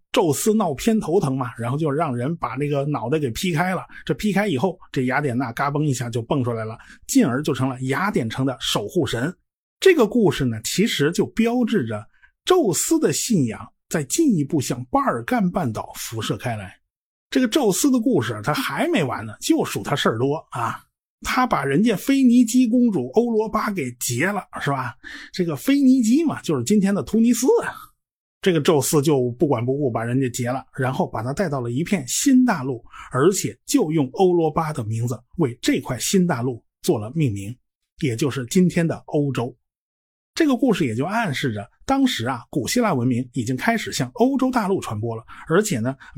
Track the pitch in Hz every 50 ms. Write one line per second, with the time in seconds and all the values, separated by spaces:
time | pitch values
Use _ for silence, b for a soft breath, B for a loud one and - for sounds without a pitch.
0 | _ _ - 254 196 156 135 - - 220 208 220 202 165 135 - - 226 220 214
1 | - 151 165 202 160 135 131 135 131 117 - - 117 117 127 151 165 147 135 151
2 | 170 147 123 120 120 147 170 165 - - 147 135 147 143 147 139 139 151 143 117
3 | 107 117 151 160 147 120 113 - - 180 165 147 180 185 190 151 - - B B
4 | B B 156 - 202 214 180 196 214 208 151 120 185 190 - - b b b 147
5 | 127 127 127 143 147 135 120 127 139 117 113 - 139 143 147 151 156 151 127 123
6 | 123 120 113 120 117 - 165 139 117 123 117 113 110 110 113 - B B B B
7 | B - - 269 220 135 117 139 156 170 135 127 131 135 127 127 131 131 131 -
8 | 185 208 202 180 123 113 - - 135 139 123 - - - - 139 104 - - 185
9 | 139 - - 113 127 170 185 _ _ _ _ _ _ _ _ - - 381 349 311
10 | 220 208 - 247 208 160 - - 143 120 110 107 - - - 175 208 233 - -
11 | 139 151 175 - 151 - - - 226 233 240 254 240 220 220 190 123 110 110 104
12 | 113 - b b b b b b - - 370 370 294 196 147 - - - 330 311
13 | 311 185 - - - - 226 170 131 110 95 - - - _ _ _ - - 170
14 | 139 - - - 330 285 208 156 143 - 175 147 123 - 147 123 127 - - 277
15 | 269 240 151 117 120 - 254 240 190 180 175 202 160 120 107 98 - - - -
16 | - - 113 110 104 - 135 107 - 127 113 104 95 90 - _ _ _ _ _
17 | _ _ _ _ _ _ - 262 254 - - 330 254 208 180 - - 285 254 247
18 | 220 269 226 147 110 113 110 104 104 143 147 277 262 - 139 160 254 339 339 214
19 | 147 120 117 101 110 110 104 - - - 320 285 165 - - 123 95 - 147 -
20 | - 190 123 110 127 139 147 160 - _ - 127 117 113 - - - _ _ _
21 | _ _ _ _ - - - 262 254 240 - 143 139 139 139 160 220 240 196 170
22 | - - 277 277 269 240 233 247 247 214 - 254 254 220 233 247 240 233 190 147
23 | 120 127 - 220 240 240 226 214 220 220 214 214 208 226 202 180 135 123 123 123
24 | - - 123 117 160 190 208 185 - - - - - 143 139 131 123 120 - -
25 | B B B B B B B - 180 165 147 131 - - 277 285 277 254 262 269
26 | 226 214 240 311 339 269 147 - - - 156 127 117 - 208 220 185 196 202 175
27 | 131 - - 226 226 240 233 233 247 302 466 453 - - - - - - _ _
28 | _ _ _ _ _ _ _ _ - 190 170 160 143 - 165 143 131 - 170 151
29 | 135 160 147 135 123 123 120 - 175 139 135 113 117 123 135 143 147 127 110 117
30 | 113 117 123 135 135 123 117 - 120 120 127 131 - _ - - 131 123 131 -
31 | 170 127 - 117 110 127 147 - 202 160 143 135 120 117 120 135 170 - 208 165
32 | 127 - - - - 285 262 254 254 247 196 147 127 139 127 113 - B B B
33 | B B B 127 143 190 208 - - 117 95 - _ - - 277 196 156 160 160
34 | 135 123 - - 190 180 175 170 160 156 - 175 160 156 151 - 113 104 110 113
35 | 120 117 127 - - _ - - 160 120 120 - - - 277 - - - - -
36 | - - - 190 180 165 151 117 120 135 123 117 - _ _ _ - - 165 110
37 | 107 113 143 165 151 120 98 98 98 107 123 - _ _ _ _ _ _ _ -
38 | 170 131 113 113 160 135 - 139 123 - - 185 185 170 - 180 165 156 117 90
39 | - - - 151 143 139 131 - - - - _ _ _ _ _ _ _ _ _
40 | _ _ _ _ _ _ - - 330 285 262 - 285 254 196 - 160 120 107 117
41 | 143 180 208 233 226 170 127 - - 131 107 104 101 - _ _ - - 269 277
42 | 269 247 - - 113 127 131 117 - _ - 147 113 196 - 247 233 208 160 127
43 | 117 131 123 113 131 131 - 139 110 127 127 127 - - 233 220 - - - -
44 | 131 123 - - 226 262 277 247 262 262 247 240 208 185 196 160 - - 107 107
45 | 113 117 113 110 - B B B B B 160 190 214 208 160 110 110 127 135 -
46 | B B B